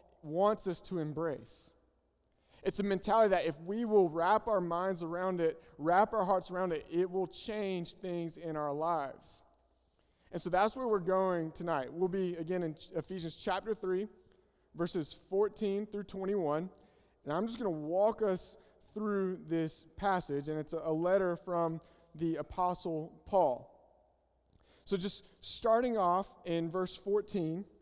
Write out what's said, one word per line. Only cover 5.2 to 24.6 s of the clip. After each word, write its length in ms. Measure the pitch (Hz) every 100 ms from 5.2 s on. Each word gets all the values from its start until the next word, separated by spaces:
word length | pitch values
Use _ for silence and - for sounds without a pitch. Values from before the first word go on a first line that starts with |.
| 185 180
it, 220 | 165 - - -
wrap 380 | 151 175 214
our 100 | 220
hearts 260 | 180 185 -
around 220 | 180 185
it, 140 | 160 -
it 200 | 170 185
will 160 | 185 185
change 680 | - - 214 202 185 170
things 440 | - 185 175 170 151
in 180 | 165 156
our 160 | 151
lives. 680 | 143 160 165 135 - - - - _ _ _ _ _ _ _ _
And 80 | 175
so 100 | 180
that's 240 | 180 214 262
where 120 | 254
we're 100 | 208
going 540 | 170 185 190 180 160
tonight. 400 | 156 170 156 127
We'll 160 | 160 180
be, 260 | 190 185
again, 280 | 175 165 185
in 100 | 170
Ch-, 160 | 151 - 175
Ephesians 400 | 147 185 165 -
chapter 380 | - 185 214
three, 340 | 220 185 185 214 - _ _ _ _ _
verses 380 | 151 170 185 147 - -
fourteen 580 | 190 208 202 214 196 214
through 180 | 208
twenty-one. 680 | 202 190 190 208 160 151 180 - - _ _ _
And 80 | -
I'm 140 | 156 226
just 120 | 233
gonna 120 | 226
walk 520 | 160 151 175 208 214
us 340 | 214 185 - - - _ -
through 460 | - 214 202 190 180 156
this 380 | 165 160 - - -
passage, 520 | 202 185 - 143 143
and 100 | 156
it's 140 | 147
a, 80 | 165
a 80 | 156
letter 440 | 160 170 196 185 170
from 440 | 175 175 165 165 - - _
the 220 | 151 165 160
Apostle 760 | 151 - 180 180 180 160 160 - -
Paul. 460 | 202 160 123 - - _ _ _ _ _ _ _ _